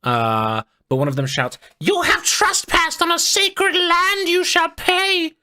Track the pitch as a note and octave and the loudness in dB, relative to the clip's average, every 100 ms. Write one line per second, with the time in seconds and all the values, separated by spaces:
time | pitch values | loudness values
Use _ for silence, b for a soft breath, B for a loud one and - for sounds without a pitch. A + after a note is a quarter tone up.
0 | - A#2+ A2+ A2 A2 A2 - _ _ C3 | 0 0 0 0 0 -2 -6 _ _ -2
1 | C#3+ C3+ C3+ - B2 - b b D#3 G4+ | 0 -2 -4 -2 -4 -6 b b 0 0
2 | - G#4 - - G#4 F#4+ - - E4 - | 2 0 0 0 2 0 0 0 0 -2
3 | E4+ E4+ - - G4 G4 F#4+ E4+ F4+ E4+ | -2 0 0 0 0 0 0 0 2 2
4 | F#4 G4+ F#4 F4 F4+ F4 E4 - - F#4 | 2 0 0 0 2 0 0 -2 0 2
5 | F#4+ F#4 E4 _ | 2 0 -2 _